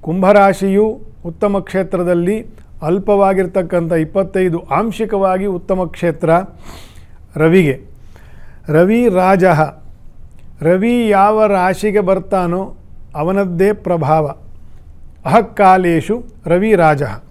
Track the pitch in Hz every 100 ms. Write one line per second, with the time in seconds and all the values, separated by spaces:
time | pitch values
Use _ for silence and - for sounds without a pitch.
0 | - 175 190 208 196 185 196 196 220 220
1 | - - 175 165 208 196 196 190 185 185
2 | 175 175 175 220 - - - - 156 185
3 | 202 202 196 190 180 190 180 180 165 170
4 | 160 196 196 190 185 170 165 147 226 202
5 | 220 202 196 185 202 180 - 185 180 -
6 | 170 165 156 165 196 - - - - -
7 | - - - - 160 180 160 127 - -
8 | - - - - - - - 156 180 226
9 | 247 185 185 196 185 151 151 - - -
10 | - - - - - - 151 185 220 240
11 | 226 202 202 214 214 196 180 185 214 202
12 | 185 190 185 190 180 175 190 - - -
13 | - 151 156 196 196 170 196 202 - 175
14 | 143 160 147 - - - - - - -
15 | - - - 202 233 - 196 185 180 165
16 | - 226 - - - 175 214 202 165 147
17 | 139 98 -